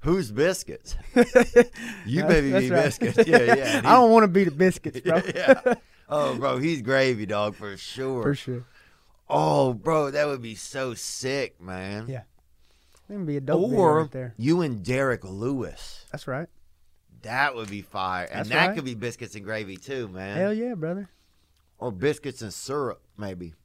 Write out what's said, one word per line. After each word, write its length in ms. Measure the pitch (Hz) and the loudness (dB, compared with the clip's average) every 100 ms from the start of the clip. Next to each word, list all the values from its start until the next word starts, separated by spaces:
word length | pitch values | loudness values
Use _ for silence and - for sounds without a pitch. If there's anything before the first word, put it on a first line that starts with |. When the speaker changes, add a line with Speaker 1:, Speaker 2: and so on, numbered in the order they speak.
Speaker 1:
Who's 300 | 147 185 131 | 0 0 -2
Biscuits? 640 | 104 165 185 - - - - - | 0 0 0 -8 -16 -10 -10 -2
Speaker 2:
<laughs> 100 | - | 2
Speaker 1:
You 80 | |
Speaker 2:
That's, 1040 | 240 247 240 233 247 - - - 101 143 156 | 6 6 6 6 4 0 -14 -12 -4 -2 4
Speaker 1:
baby 220 | 165 139 | 4 4
Speaker 2:
that's 140 | 135 127 | 2 2
Speaker 1:
be 60 | |
Speaker 2:
right. 120 | - | 2
Speaker 1:
Biscuits. 440 | 147 - 233 - 220 | 2 0 -2 4 6
Yeah, 280 | 240 233 233 | 6 6 4
yeah. 260 | - 285 | 2 0
Speaker 2:
<laughs> 40 | 156 | 6
I 80 | |
don't 180 | 240 240 | 8 10
wanna 160 | 226 214 | 8 6
be 160 | 175 | 4
the 80 | 185 | 2
Biscuits, 480 | 143 185 175 156 127 | 2 2 2 -8 -6
bro. 180 | 175 165 | 0 0
Speaker 1:
<laughs> 40 | 185 | 0
Yeah, 280 | 165 180 262 254 | -2 4 4 4
yeah. 80 | 240 _ _ _ | -2 _ _ _
Oh, 260 | 147 143 123 | -2 -2 0
bro, 220 | 135 127 | -2 0
he's 240 | 151 160 | -2 -2
gravy, 440 | 113 135 131 117 104 | 0 2 2 0 -4
dog, 300 | 104 104 101 | -2 -2 -4
for 220 | 107 95 | -14 -12
sure. 460 | - 123 131 127 | -14 -10 -6 -4
Speaker 2:
For 120 | 117 143 | -2 -4
sure. 300 | - 123 123 _ _ _ _ _ _ | -6 -10 -12 _ _ _ _ _ _
Speaker 1:
Oh, 440 | 147 156 147 131 | 0 2 2 2
bro, 380 | 120 156 160 143 | 0 0 0 0
that 160 | 143 147 | -2 -2
would 140 | 139 | -4
be 140 | 117 104 | -10 -14
so 380 | - 135 131 110 | -12 -8 -6 -8
sick, 680 | - - 131 139 120 _ | -10 -8 -6 -4 -6 _
man. 440 | 87 92 95 104 113 | -12 -10 -8 -10 -10
Speaker 2:
Yeah. 160 | 131 - _ _ _ _ _ _ _ _ | -12 -14 _ _ _ _ _ _ _ _
That 100 | 202 | -10
would 80 | 170 | -4
be 100 | 143 | -4
a 40 | |
dope 200 | 135 165 208 | 0 0 2
video 100 | 233 | 4
Speaker 1:
Or 200 | 175 151 | 6 6
Speaker 2:
right 100 | 156 | 0
there. 220 | 131 123 113 | -6 -12 -4
Speaker 1:
you 240 | 120 175 | 2 2
and 220 | 160 113 | 2 -4
Derek 400 | 92 127 135 113 | -4 0 0 -2
Lewis. 840 | 95 98 120 139 92 - - - - | -6 -8 -6 -4 -8 -12 -16 -18 -16
Speaker 2:
That's 160 | 139 - | -16 -10
right. 200 | 131 170 _ _ _ _ _ _ - | -10 -10 _ _ _ _ _ _ -20
Speaker 1:
That 320 | 104 123 143 123 | -8 -2 0 -2
would 160 | 107 | -8
be 100 | 101 | -10
fire. 440 | 92 101 95 92 90 | -10 -6 -4 -4 -6
And 160 | - | -8
Speaker 2:
That's 80 | 107 | -2
Speaker 1:
that 180 | 135 185 | 0 0
Speaker 2:
right. 80 | 196 | -2
Speaker 1:
could 100 | 131 | -8
be 80 | |
Biscuits 400 | 113 117 113 110 | -8 -8 -10 -14
and 100 | 104 | -14
Gravy, 340 | 101 110 101 95 | -10 -8 -8 -14
too, 300 | - 135 113 | -10 -10 -8
man. 280 | 92 95 104 | -10 -8 -4
Speaker 2:
Hell 160 | 196 | -2
yeah, 220 | 214 240 220 | -2 -6 -6
brother. 340 | 156 185 202 _ _ _ _ _ _ _ | -8 -8 -12 _ _ _ _ _ _ _
Speaker 1:
Or 120 | 123 | -10
Biscuits 520 | 95 131 151 139 120 | -2 -2 -2 -8 -12
and 100 | 110 | -14
Syrup, 480 | - - 143 127 - _ - | -14 -8 -6 -6 -8 _ -14
maybe. 380 | 104 90 87 80 | -12 -12 -14 -18